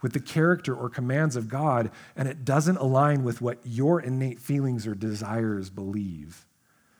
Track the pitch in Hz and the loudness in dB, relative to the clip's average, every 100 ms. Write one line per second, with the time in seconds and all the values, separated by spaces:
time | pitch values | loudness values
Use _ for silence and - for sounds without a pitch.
0 | 123 143 - 160 165 175 - 127 120 - | -4 -4 -2 2 4 4 0 -4 -6 -4
1 | 123 139 160 123 110 131 151 123 113 - | -2 2 2 0 -4 -2 2 2 0 -4
2 | - - 135 151 123 139 160 175 131 131 | -12 -6 -4 -4 0 2 4 2 4 4
3 | 147 143 123 117 120 120 127 117 143 170 | 6 4 0 0 -2 -4 -6 0 2 2
4 | 127 131 131 117 - 143 135 120 107 98 | 2 -2 -2 -4 -2 0 0 -2 -4 -4
5 | 110 104 107 113 110 101 92 98 98 104 | -4 -4 -4 -2 -2 -2 -6 -8 -4 -4
6 | 98 82 76 85 _ _ _ _ _ | -4 -8 -14 -18 _ _ _ _ _